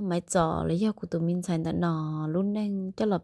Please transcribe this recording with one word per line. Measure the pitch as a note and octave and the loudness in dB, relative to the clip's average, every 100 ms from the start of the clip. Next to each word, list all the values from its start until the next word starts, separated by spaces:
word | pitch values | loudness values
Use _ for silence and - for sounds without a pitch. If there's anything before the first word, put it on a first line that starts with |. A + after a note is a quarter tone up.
mái | G3+ F3 | 0 -2
trò | - F#3 E3 E3 | 0 2 2 2
lấy | D#3+ E3 | 0 2
nhau | G#3+ | 0
của | G#3 F#3 | -2 -4
tụi | E3+ | -2
mình | E3 F3 | 0 0
xài | F3 E3 | 0 0
đã | E3 | 0
nọ, | D#3+ F3 D#3+ D#3 D#3 D#3 | 0 2 0 -2 -2 -2
lúc | E3 G3 | 0 0
nâng | G#3 G#3 G3 F#3+ | 0 -2 -2 -4
cho | - A3 | -2 0
là | F#3 | 0